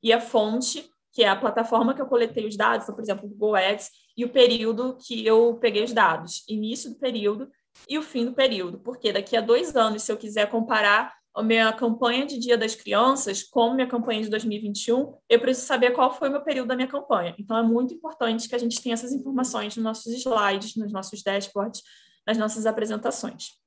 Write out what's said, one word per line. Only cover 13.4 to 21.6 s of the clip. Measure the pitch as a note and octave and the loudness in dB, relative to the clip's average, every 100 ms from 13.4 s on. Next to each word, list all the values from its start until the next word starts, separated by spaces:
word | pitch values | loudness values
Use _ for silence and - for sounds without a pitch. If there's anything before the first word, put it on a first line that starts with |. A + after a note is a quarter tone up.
com | - - A#3 | -2 2 2
minha | C4 B3+ | 2 0
campanha | A#3+ A3+ A3 | -2 -2 -2
de | G#3+ | -2
dois | G#3+ A3 | -2 -2
mil | G#3 | -4
e | |
vinte | G#3+ G3+ - | -6 -6 0
e | |
um, | A#3+ D4 - _ | 0 0 -8 _
eu | A#3 | 4
preciso | A#3+ B3+ - | 6 0 0
saber | C4 B3 | 2 2
qual | B3 B3+ | 4 2
foi | - C#4 | 2 -2
o | |
meu | C#4 | -2
período | C#4+ C4 A#3+ | -2 -2 -2
da | B3+ | -2
minha | C4 | -2
campanha. | C#4+ - G#3+ F3 E3+ | -4 -2 -2 -2 -8
Então, | G3+ A3+ | -4 0
é | |
muito | A3+ A#3 B3+ | 2 2 0
importante | - D#4+ - A#3 A3+ - | -6 -14 -4 -2 -2 -4
que | |
a | A#3+ | -4
gente | A#3 A3+ | -4 -4
tenha | B3+ | -4
essas | A#3 B3 | -4 -4
informações | C#4 C4+ C4+ B3+ B3 G#3 A3+ | -6 -4 -4 -2 -4 -6 -4
nos | |
nossos | A3 A3+ A3+ | -4 -4 -8
slides, | A#3+ C4 A3+ G3+ G3 G3+ - | -6 -2 0 2 0 -4 -8
nos | G#3 | -6
nossos | G3+ F#3+ G#3 | -6 -8 -6
dashboards, | - G3 G3 G3+ | -4 -2 -4 -4